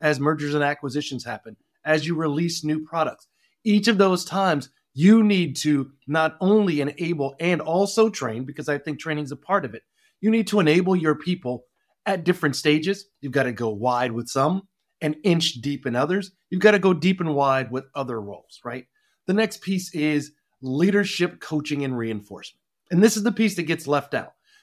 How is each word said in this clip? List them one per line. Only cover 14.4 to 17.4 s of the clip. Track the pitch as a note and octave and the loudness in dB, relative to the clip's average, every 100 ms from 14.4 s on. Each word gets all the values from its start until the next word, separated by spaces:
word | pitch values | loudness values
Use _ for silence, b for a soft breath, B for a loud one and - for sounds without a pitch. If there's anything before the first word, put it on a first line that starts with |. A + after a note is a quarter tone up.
| C#3+ F#3+ - _ _ _ | 0 -2 -6 _ _ _
and | D#3 D#3 | -6 -2
inch | G3+ E3+ D#3+ B2 | 0 2 0 -4
deep | C#3 C#3 C3 | -6 -6 -4
in | |
others. | A#2+ D3 F#3+ F#3+ _ - | -2 0 -2 -6 _ -8
You've | F#3 | 2
got | G#3 | 4
to | G#3 | 6
go | F#3+ | 4
deep | D#3+ F3 F#3+ | 2 2 0
and | E3 | 0
wide | C#3+ | 0